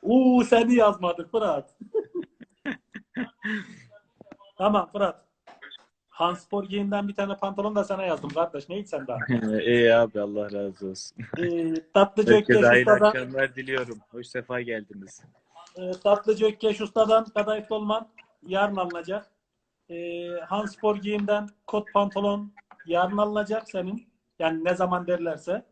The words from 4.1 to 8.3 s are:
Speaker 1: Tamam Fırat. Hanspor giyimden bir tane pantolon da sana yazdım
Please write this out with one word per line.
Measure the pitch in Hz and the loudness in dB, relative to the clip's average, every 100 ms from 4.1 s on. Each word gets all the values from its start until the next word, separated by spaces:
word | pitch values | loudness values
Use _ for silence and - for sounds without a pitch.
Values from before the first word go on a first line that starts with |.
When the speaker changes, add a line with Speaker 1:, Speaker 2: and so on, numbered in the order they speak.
| _ - - _ _ | _ -20 -20 _ _
Speaker 1:
Tamam | 190 208 180 | 0 0 -2
Fırat. | 202 196 - _ _ - - - - _ _ _ - | -2 -4 -4 _ _ -20 -20 -20 -20 _ _ _ -4
Hanspor | 170 180 - 202 | -2 -2 -6 -6
giyimden | 190 202 202 202 202 | -4 -4 -4 -4 -4
bir | |
tane | 202 202 196 | -4 -6 -4
pantolon | 196 196 208 | -6 -4 -4
da | 208 | -2
sana | 190 196 | -2 -4
yazdım | 190 151 165 | -4 -4 -4